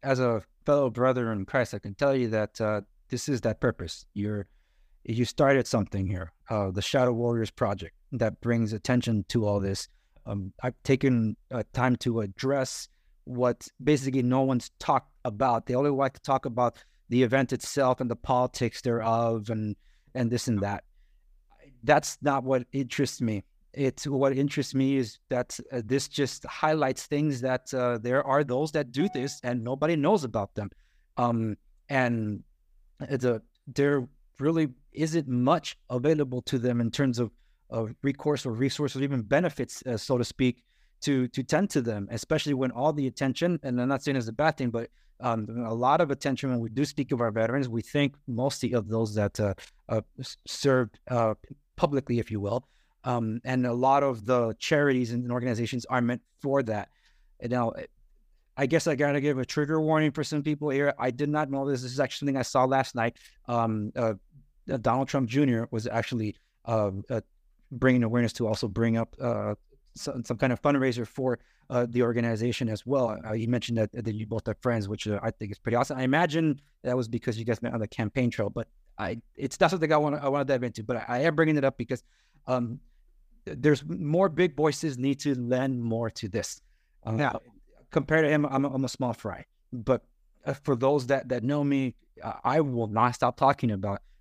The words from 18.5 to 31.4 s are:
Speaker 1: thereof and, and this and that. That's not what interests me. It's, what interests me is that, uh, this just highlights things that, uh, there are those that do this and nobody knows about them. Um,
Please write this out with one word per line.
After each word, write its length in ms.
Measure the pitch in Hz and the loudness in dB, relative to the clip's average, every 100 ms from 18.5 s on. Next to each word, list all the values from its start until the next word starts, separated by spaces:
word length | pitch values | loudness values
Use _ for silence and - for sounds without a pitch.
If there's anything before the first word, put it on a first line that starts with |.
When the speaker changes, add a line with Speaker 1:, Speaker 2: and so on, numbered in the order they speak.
| - 117 - | -2 -4 -2
Speaker 1:
thereof 680 | 123 117 113 113 117 113 104 | -2 0 0 2 2 -2 -2
and, 260 | 110 107 101 _ _ _ | -4 -4 -6 _ _ _
and 160 | 131 117 | -4 0
this 180 | 120 127 | 0 0
and 120 | 104 | 0
that. 240 | 101 98 - _ _ _ _ _ _ _ - - | 0 -4 -10 _ _ _ _ _ _ _ -20 -4
That's 360 | 117 147 - - | 4 4 2 -2
not 220 | 143 139 | 0 0
what 240 | 127 127 120 | 2 0 0
interests 500 | 139 123 - 131 - | -4 -4 0 -2 0
me. 220 | 117 104 - _ _ | -2 -2 -6 _ _
It's, 320 | 139 135 - 143 | -2 -2 -2 -4
what 320 | 135 135 135 | 2 2 2
interests 380 | 143 147 135 135 | 0 0 -2 0
me 220 | 135 135 | 2 2
is 200 | 110 - _ | -2 -8 _
that, 280 | 123 127 - - | -4 -4 -10 -8
uh, 100 | 127 | -8
this 260 | 104 135 - | -2 -2 0
just 360 | - 135 - - | -2 -2 -4 -12
highlights 600 | - 156 156 135 - - | -2 0 2 0 -2 -4
things 340 | 147 151 127 | 0 0 0
that, 320 | 131 127 - | -2 -2 -2
uh, 240 | 131 123 117 | -2 0 0
there 260 | 120 131 139 | 0 0 2
are 160 | 139 | 2
those 280 | 139 127 156 | 2 0 0
that 180 | 151 117 | -2 -2
do 180 | 123 196 | 0 0
this 260 | 135 135 - | 0 -6 -6
and 200 | 123 123 | -4 -4
nobody 320 | 117 139 156 165 | -4 0 0 2
knows 300 | 151 208 127 | 4 2 0
about 280 | 107 98 | -4 -4
them. 160 | - 101 - _ _ _ - | -6 -10 -12 _ _ _ -2
Um, 400 | 120 117 | 0 2